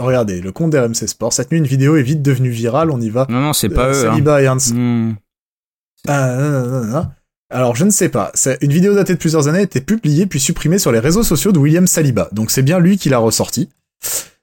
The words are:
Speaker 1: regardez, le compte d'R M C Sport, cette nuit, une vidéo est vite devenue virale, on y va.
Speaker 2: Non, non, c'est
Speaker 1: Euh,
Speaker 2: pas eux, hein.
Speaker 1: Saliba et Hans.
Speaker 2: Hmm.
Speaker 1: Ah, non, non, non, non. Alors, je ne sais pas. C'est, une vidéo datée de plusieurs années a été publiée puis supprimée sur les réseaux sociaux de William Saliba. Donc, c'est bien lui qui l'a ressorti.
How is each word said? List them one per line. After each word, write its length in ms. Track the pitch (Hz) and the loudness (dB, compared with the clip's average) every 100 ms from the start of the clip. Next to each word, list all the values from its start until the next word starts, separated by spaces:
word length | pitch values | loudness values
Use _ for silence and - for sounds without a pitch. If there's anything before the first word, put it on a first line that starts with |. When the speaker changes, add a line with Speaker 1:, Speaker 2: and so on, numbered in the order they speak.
Speaker 1:
regardez, 400 | 123 127 107 90 | 0 0 0 -4
le 100 | 95 | -8
compte 200 | 92 165 | -4 0
d'R 120 | 151 | 2
M 120 | 117 | 0
C 120 | 113 107 | -2 -6
Sport, 260 | - 113 | -6 -4
cette 200 | - - | -4 -2
nuit, 60 | 165 | 0
une 80 | 139 | 0
vidéo 280 | 135 139 | 2 4
est 80 | 160 | 2
vite 180 | 127 160 | 2 0
devenue 300 | 139 127 127 | 0 0 0
virale, 400 | 113 117 135 165 | -2 -2 0 0
on 100 | 127 | -2
y 100 | 113 | -2
va. 160 | 117 131 | -2 -2
Speaker 2:
Non, 120 | 123 | -2
non, 120 | 143 | -2
c'est 180 | 143 123 | -2 0
Speaker 1:
Euh, 40 | - | 0
Speaker 2:
pas 140 | 131 | 0
eux, 180 | 139 113 | 0 0
hein. 20 | |
Speaker 1:
Saliba 320 | 151 143 143 | 2 2 4
et 60 | 135 | 2
Hans. 80 | 131 127 | 0 -2
Speaker 2:
Hmm. 400 | 120 120 117 113 107 _ _ _ _ _ _ _ _ - | -2 0 0 -2 -6 _ _ _ _ _ _ _ _ -4
Speaker 1:
Ah, 280 | 143 135 127 | 0 0 0
non, 140 | 147 | -2
non, 160 | 139 123 | -2 -2
non, 180 | 131 110 | -4 -4
non. 220 | 139 180 - _ _ - | -4 -6 -10 _ _ -10
Alors, 280 | 123 127 117 | -2 0 2
je 80 | |
ne 60 | 196 | 2
sais 180 | 202 175 | 2 0
pas. 240 | 117 92 | -2 -4
C'est, 240 | - 135 131 | -2 -2 0
une 120 | 143 | 0
vidéo 240 | 156 196 202 | 2 4 2
datée 160 | 185 | 0
de 80 | 180 | 0
plusieurs 260 | 170 160 143 | 0 0 2
années 140 | 175 | 0
a 20 | |
été 180 | 196 127 | 0 -2
publiée 460 | 135 226 151 147 196 | -2 -2 0 0 0
puis 140 | 139 | -2
supprimée 380 | - 175 151 185 | -4 -2 0 0
sur 120 | 147 | 2
les 80 | 113 | 2
réseaux 240 | 131 190 | 2 0
sociaux 300 | 233 165 202 | 2 0 2
de 80 | 170 | 2
William 260 | 143 165 180 | 4 4 2
Saliba. 420 | - 143 107 85 | 2 0 0 -4
Donc, 180 | 104 110 | -4 -4
c'est 120 | - | 0
bien 180 | 135 185 | 2 2
lui 180 | 170 202 | 2 2
qui 100 | 151 | 0
l'a 100 | 123 | 2
ressorti. 500 | 113 - - - 180 _ _ _ - - - _ | 2 0 -4 -4 -6 _ _ _ -8 -8 -10 _